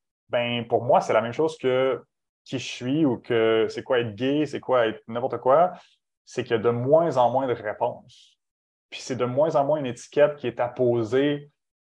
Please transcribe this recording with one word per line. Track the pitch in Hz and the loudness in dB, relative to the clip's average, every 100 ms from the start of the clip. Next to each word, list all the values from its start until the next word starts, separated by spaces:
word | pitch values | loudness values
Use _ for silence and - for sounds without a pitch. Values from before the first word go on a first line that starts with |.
| _ _ - | _ _ -6
ben, | 123 120 120 113 | -4 -2 -4 -2
pour | 113 | -2
moi, | 120 175 | 2 2
c'est | - | 4
la | 110 | 0
même | 117 | 0
chose | 117 160 160 | -2 -4 -2
que | 131 127 131 120 - _ _ _ | -2 0 0 -2 -8 _ _ _
qui | - 131 | -10 -10
je | |
suis | - - 123 147 151 | -8 -10 -4 0 2
ou | 104 | 0
que | - 117 113 113 107 | 0 2 4 2 0
c'est | - | -2
quoi | - 127 | -2 0
être | 117 | -2
gay, | 104 131 147 151 | -4 -2 -2 -2
c'est | 113 | -6
quoi | - 127 110 | 0 2 2
être | 107 - | -2 -10
n'importe | 117 131 120 | -6 -6 -2
quoi, | 127 143 180 175 - _ _ _ _ | 2 4 4 -2 -20 _ _ _ _
c'est | - | -8
qu'il | 120 | -2
y | 113 | 0
a | |
de | 113 | 0
moins | 120 123 156 170 127 | 0 4 4 4 2
en | 120 | 2
moins | 127 131 | 2 -2
de | |
réponses. | 113 104 101 123 - - - _ _ _ _ _ _ _ | -4 -4 -4 -4 -6 -18 -20 _ _ _ _ _ _ _
Puis | - | -16
c'est | - 123 | -10 -4
de | |
moins | 123 127 160 151 | -2 0 0 2
en | |
moins | 139 151 | 0 -2
une | 131 | -4
étiquette | - - - 143 - | -8 -4 2 2 2
qui | 123 | -6
est | 117 | -4
apposée | 120 - 123 120 107 131 143 143 147 _ _ _ | -4 0 0 2 0 2 2 -2 -8 _ _ _